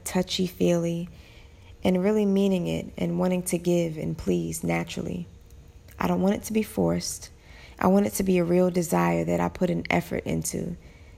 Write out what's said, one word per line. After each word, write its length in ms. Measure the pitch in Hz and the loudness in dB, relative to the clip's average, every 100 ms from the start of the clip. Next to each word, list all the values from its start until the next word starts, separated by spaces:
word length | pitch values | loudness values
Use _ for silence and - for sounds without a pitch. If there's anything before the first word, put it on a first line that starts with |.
touchy-feely, 1040 | - 185 180 - 180 - 180 170 170 170 175 - - - - - - - | -4 -2 -2 -2 -4 0 2 2 0 -4 -8 -12 -20 -20 -20 -20 -20 -4
and 180 | - 185 | 0 2
really 260 | 196 214 202 | 2 2 2
meaning 420 | 196 196 185 165 | 2 2 2 0
it 240 | 165 - - | -4 -6 -4
and 220 | 175 170 | -2 0
wanting 240 | 185 180 | 0 0
to 140 | 175 175 | -2 -2
give 380 | 175 175 165 156 | 2 2 0 -4
and 200 | 165 165 | -6 -4
please 460 | 196 175 165 165 | -2 0 -2 -4
naturally. 640 | 170 170 170 - 175 180 170 - - - - - - - | -2 -2 -4 -6 -6 -8 -10 -14 -20 -20 -20 -20 -20 -2
I 80 | 180 | 0
don't 140 | 180 | 2
want 160 | 190 208 | 2 0
it 80 | |
to 80 | - | -2
be 100 | 214 | -2
forced. 680 | 208 - 170 175 - - - - - - - - | -2 0 0 0 -4 -10 -14 -20 -20 -20 -20 0
I 80 | 185 | 4
want 180 | 202 208 | 4 2
it 60 | |
to 80 | - | 0
be 160 | 190 180 | 2 2
a 60 | |
real 260 | 170 180 180 | 4 4 4
desire 540 | 175 160 175 170 170 | 2 0 2 2 2
that 160 | 165 175 | 2 0
I 80 | 175 | 0
put 200 | - 180 | 0 0
an 160 | 170 - | 0 0
effort 340 | 170 - - - | -2 0 -6 -4
into, 500 | 165 160 175 170 175 - - - | -4 -4 -6 -6 -10 -14 -20 -20